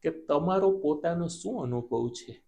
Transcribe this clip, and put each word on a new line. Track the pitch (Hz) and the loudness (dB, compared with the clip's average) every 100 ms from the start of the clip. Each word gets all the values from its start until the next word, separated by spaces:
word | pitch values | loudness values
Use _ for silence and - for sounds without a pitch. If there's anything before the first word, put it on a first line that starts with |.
કે | 165 | -4
તમારો | 160 - 147 170 185 190 | -4 0 2 4 4 4
પોતાનો | 190 147 151 165 170 170 | 4 2 0 0 -2 -2
શું | - 190 240 | -6 -6 -4
અનુભવ | 131 120 120 117 120 | -2 -4 -2 -2 -2
છે. | 120 - 113 | -6 -14 -18